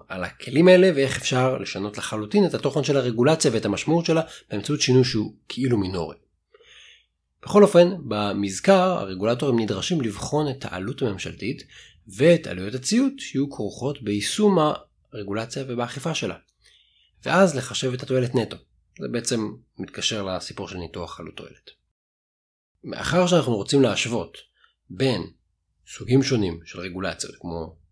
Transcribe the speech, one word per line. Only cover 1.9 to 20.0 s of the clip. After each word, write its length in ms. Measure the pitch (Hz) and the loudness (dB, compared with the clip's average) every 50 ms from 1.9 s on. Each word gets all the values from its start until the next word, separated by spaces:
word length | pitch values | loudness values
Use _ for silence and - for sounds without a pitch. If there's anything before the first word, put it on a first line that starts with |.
| 104 - | -6 -8
לחלוטין 480 | - - 110 107 107 107 - 208 196 | -8 -6 -6 -6 -4 0 2 2 4
את 80 | 170 - | 4 2
התוכן 300 | - - 139 - 156 131 | 0 -2 -2 -2 -2 0
של 140 | 147 143 139 | 0 2 2
הרגולציה 540 | 123 123 113 113 123 147 160 160 - 143 113 | 2 0 2 2 4 4 4 4 2 2 0
ואת 120 | 110 - | 0 0
המשמעות 400 | 104 98 90 - 147 160 170 165 | 0 -2 -2 0 0 0 0 2
שלה 160 | 165 160 160 160 - - - - - | 2 0 0 0 -4 -8 -20 -14 -10
באמצעות 320 | - 104 95 - 151 143 | -8 -8 -4 -4 -2 0
שינוי 220 | - - 127 131 127 | 2 4 6 6 6
שהוא 300 | 127 120 110 107 107 - _ _ - | 4 2 -2 -4 -4 -6 _ _ -12
כאילו 280 | - 120 135 127 120 104 | -8 -4 -2 0 2 0
מינורי. 380 | 95 90 95 90 80 78 78 - _ _ _ _ _ _ _ - _ _ - - - - - _ _ _ _ _ _ _ _ _ - | 0 0 -2 -4 -4 -6 -8 -14 _ _ _ _ _ _ _ -20 _ _ -20 -20 -20 -20 -20 _ _ _ _ _ _ _ _ _ -6
בכל 200 | - - 208 202 | 2 6 8 8
אופן, 260 | 196 - 175 175 180 190 175 139 113 | 8 10 8 6 6 4 -4 -6 -4
במזכר 880 | 104 104 104 101 98 101 101 98 95 - - 190 196 185 180 185 180 - | -2 -2 -2 -2 -2 -2 -2 -2 -4 -2 4 6 6 6 6 2 0 -2
הרגולטורים 600 | 101 95 95 92 101 110 123 123 156 139 120 113 | -4 -6 -6 -2 0 0 0 0 0 0 2 2
נדרשים 420 | 110 104 104 95 - - 180 156 | 2 0 -2 -4 -2 -2 -2 0
לבחון 480 | 123 110 98 - - - 143 151 151 143 | -2 -2 -4 -6 -8 -4 -2 -2 -2 -2
את 160 | 127 - - | -4 -6 -8
העלות 360 | - - 92 95 110 143 - | -10 -8 -8 -8 -8 -6 -4
הממשלתית 640 | 139 113 98 90 - 87 85 85 - 120 143 - - _ - - - - _ _ _ 110 | -2 -2 -2 -4 -8 -12 -10 -8 -6 -6 -6 -8 -10 _ -20 -20 -20 -20 _ _ _ -12
ואת 400 | 95 104 139 170 170 - - 101 | -2 2 4 6 6 4 2 -4
עלויות 280 | 90 90 92 104 123 | -8 -8 -8 -8 -8
הציות 380 | 123 123 - 208 240 277 262 269 - | -6 -4 0 2 2 2 2 0 -4
שיהיו 300 | - - - 135 143 139 | -12 -6 -2 -2 -2 -2
כרוכות 540 | - - 107 95 - - 123 139 143 - 113 | -4 -6 -6 -6 -6 -6 -6 -6 -6 -6 -4
ביישום 540 | 104 104 104 101 - - - 214 208 190 170 151 151 - - - _ _ _ _ _ - | -4 -2 -2 -2 -4 0 2 4 4 6 6 4 2 0 -2 -8 _ _ _ _ _ -14
הרגולציה 500 | 110 101 98 101 110 113 123 - 139 135 127 | -12 -8 -6 -6 -6 -6 -6 -8 -10 -8 -8
ובאכיפה 480 | 120 120 120 120 - 135 - 170 151 | -6 -6 -6 -6 -6 -8 -6 -6 -4
שלה, 200 | - 127 95 85 - _ _ _ _ _ _ _ _ _ _ _ _ _ _ _ _ - | -4 -4 -6 -8 -8 _ _ _ _ _ _ _ _ _ _ _ _ _ _ _ _ -4
ואז 300 | 127 147 180 196 175 139 | 0 4 4 4 4 2
לחשב 380 | 127 117 - 120 - - 127 123 | 0 -6 -6 -6 -4 -4 -4 -4
את 100 | 123 123 | -4 -4
התועלת 320 | 117 127 131 127 123 127 | -2 0 0 0 2 0
נטו. 220 | 127 110 - 95 - _ _ _ _ _ _ _ - | 0 -2 -2 -6 -14 _ _ _ _ _ _ _ -12
זה 80 | 156 123 | -10 -8
בעצם 440 | 117 117 117 - 123 113 107 107 - - _ _ _ - | -6 -6 -4 -2 -2 -2 -4 -4 -8 -12 _ _ _ -12
מתקשר 460 | 98 - - 101 | -12 -12 -10 -6